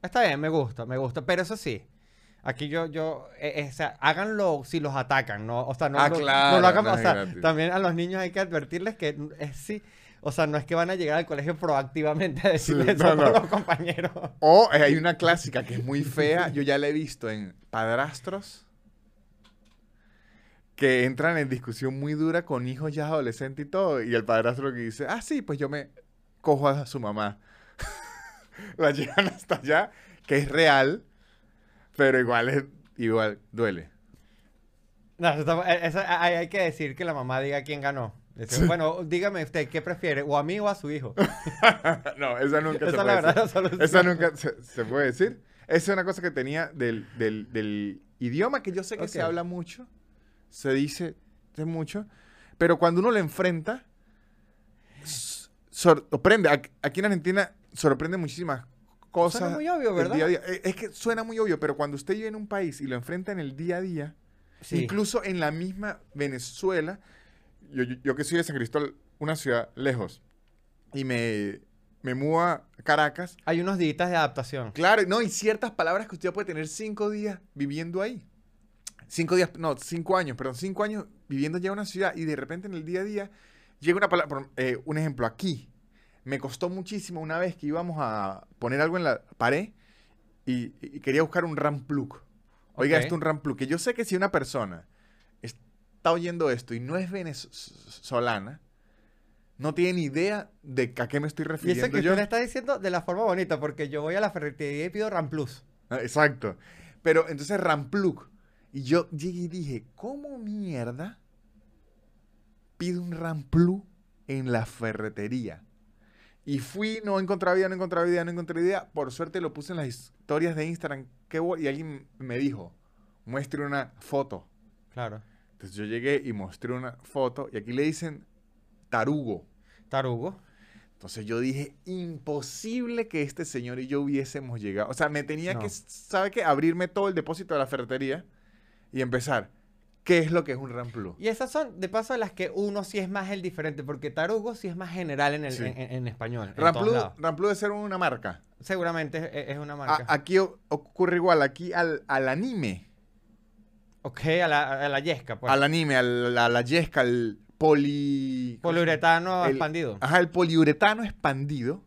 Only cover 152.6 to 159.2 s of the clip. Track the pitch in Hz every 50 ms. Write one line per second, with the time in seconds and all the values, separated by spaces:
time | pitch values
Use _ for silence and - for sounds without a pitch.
152.6 | 147 110 92 87 - _ _ _ _ _ _ _ _ _ _ _ _ _ _ _
153.6 | _ _ _ _ _ _ _ _ _ 135 127 - - 156 160 175 175 165 151 147
154.6 | 147 131 135 135 143 143 139 135 143 165 160 123 - - 117 104 - 127 135 139
155.6 | 139 143 156 165 160 147 139 131 127 123 120 120 120 120 123 120 120 117 120 120
156.6 | 120 120 143 170 165 - - 147 127 123 120 123 117 113 104 - - _ - _
157.6 | - 156 151 147 143 143 143 143 143 143 139 139 135 131 131 127 127 123 117 113
158.6 | - 170 165 170 170 160 160 151 156 165 165 165